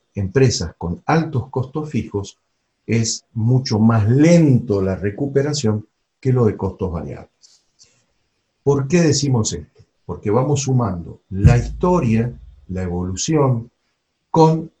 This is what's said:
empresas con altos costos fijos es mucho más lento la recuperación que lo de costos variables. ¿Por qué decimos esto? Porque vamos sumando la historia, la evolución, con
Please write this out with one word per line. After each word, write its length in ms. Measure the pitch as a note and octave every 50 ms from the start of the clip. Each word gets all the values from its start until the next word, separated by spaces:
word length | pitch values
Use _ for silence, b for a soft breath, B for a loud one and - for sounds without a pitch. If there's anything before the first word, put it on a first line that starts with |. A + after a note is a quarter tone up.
| _ _ -
empresas 580 | G2+ G2 F#2+ - C3+ C3 A#2+ - - F2+ E2+ - -
con 240 | - E2+ F2 - -
altos 440 | - D3 E3 D#3 D3+ D3 B2 - -
costos 400 | - B2+ A#2+ - - D#3 D3+ D3+
fijos 480 | - A2+ G2+ - - G2+ G2 - - _ _ _ _ _ _ _ _ _ _
es 380 | - A2 A2+ A2+ A2 - - _ _ -
mucho 460 | A2+ A2 A#2 B2+ B2+ C3 - A2+ G#2
más 300 | A2 A2+ A#2 A2 G2+ G#2+
lento 720 | B2 C#3 D3+ E3+ F3 E3+ D#3+ C#3+ B2+ A2+ - - G2+ G2
la 140 | F#2+ F#2+ F#2+
recuperación 920 | F2+ F2+ G#2 G2+ - C#3+ C#3 C3+ C3+ C3+ D3+ C#3+ - - A2 G#2 G#2+ - _ _ _ _ _ _ _
que 140 | - C3+ B2+
lo 120 | B2+ A#2
de 120 | G#2 F#2 -
costos 340 | F#2+ F#2+ F#2+ - G2 F2
variables. 720 | D#2+ E2 D2 C#2 - - - - _ _ _ _ _ _ _ _ _ _ b b b b b b _ _ _ _ _ _ _ _ _ _ -
¿Por 240 | C#3 C#3+ C#3 C3+ -
qué 140 | F3 F3
decimos 520 | E3 D3+ B2+ - C#3+ C3+ B2+ A2+ G#2 - -
esto? 280 | D#2 D2+ _ _ _ - _ _ _ _
Porque 240 | - E2+ E2+ - G#2
vamos 340 | G2+ A#2+ C#3 D3 C#3+ B2+ -
sumando 580 | B2+ C3 B2 A#2+ G2 F2+ E2+ E2 - - - _ -
la 280 | F#2+ F#2+ G2+ - B2 B2
historia, 800 | - - - - - F3+ F3+ F3 C3 A2+ A2 A2 A#2 B2 C3+ - - - - - _ -
la 160 | F#2 F#2 F#2
evolución, 880 | F2+ F2 F2+ F#2 F2+ F#2 - - - D#3+ D3+ C#3 C3+ B2 A2+ A#2 - _ _ _ _ _ _ _ _ _ _ _ _
con 420 | - E3 D#3+ D#3+ D#3+ D#3+ - - _ _